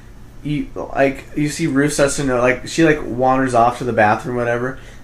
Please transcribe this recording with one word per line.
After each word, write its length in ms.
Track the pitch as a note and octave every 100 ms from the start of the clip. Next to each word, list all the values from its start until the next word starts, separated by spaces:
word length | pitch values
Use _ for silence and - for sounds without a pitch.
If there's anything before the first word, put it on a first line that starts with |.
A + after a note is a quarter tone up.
| - - - -
you, 260 | D3 D3 - F#2 - -
like, 300 | C#3 C3+ - D3
you 140 | D3
see 180 | D#3 D#3+
Ruth 260 | C3+ D3
starts 220 | D3 C#3 -
to 80 |
know, 160 | C#3 B2
like, 260 | B2+ B2+ -
she, 160 | - D#3+
like, 160 | D3+ -
wanders 480 | A#2+ C3 C3 B2+
off 240 | A#2+ A#2+ B2+
to 40 |
the 100 | B2
bathroom, 440 | A2+ G#2 A2 B2+ B2
whatever. 420 | A#2+ A#2+ B2+ - - -